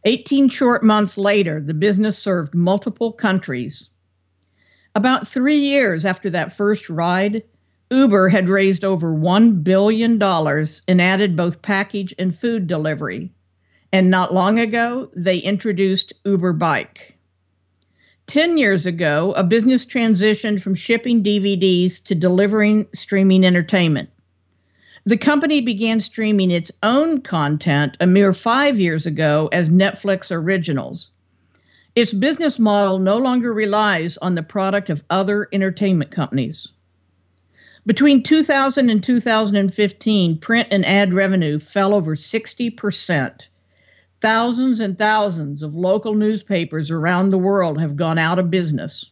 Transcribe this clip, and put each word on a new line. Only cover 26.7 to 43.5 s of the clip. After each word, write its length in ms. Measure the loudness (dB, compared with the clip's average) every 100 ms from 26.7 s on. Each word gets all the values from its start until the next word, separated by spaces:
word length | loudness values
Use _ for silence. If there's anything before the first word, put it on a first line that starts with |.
| -4
own 380 | 0 0 0 -2
content 720 | -2 -2 0 -2 0 0 -2 0
a 40 | 2
mere 280 | 4 4
five 440 | 2 0 0 2 0
years 280 | 0 -2 -4
ago 420 | -2 0 0 0
as 180 | 0 2
Netflix 600 | 4 2 -2 -4 -4 -4
Originals. 800 | -6 -2 -2 -2 -6 -6 -14 -18 _ _ _ _ _ _ _ _ -2
Its 160 | 0
business 480 | 0 -2 0 -4 0
model 400 | 0 2 2 0
no 180 | 0 0
longer 360 | 0 -2 -2
relies 640 | -4 -2 0 0 0 -4 -6
on 180 | -4 -4
the 80 |
product 460 | -4 -4 -2 -2 -4
of 120 | -8 _
other 380 | -2 0 -2 -2
entertainment 580 | -2 -2 -2 0 0 -2
companies. 560 | -6 -4 -4 -6 -10 -18 _ _ _ _ _ _ _ _ _ _ _ -4
Between 360 | 2 4 4
two 220 | 4 2
thousand 460 | 4 2 0 0 2
and 120 | 2
two 200 | 2 0
thousand 340 | 2 0 2 0
and 180 | 0
fifteen, 640 | 0 -2 -2 0 2 2 -2
print 300 | 0 -2 0
and 140 | 0 2
ad 280 | 2 2
revenue 440 | 2 0 0 0 -4
fell 360 | -4 -2 0
over 240 | 0 -2 -6
sixty 520 | -6 -8 -8 -8 -8
percent. 800 | -6 -6 -6 -4 -2 -4 -8 -20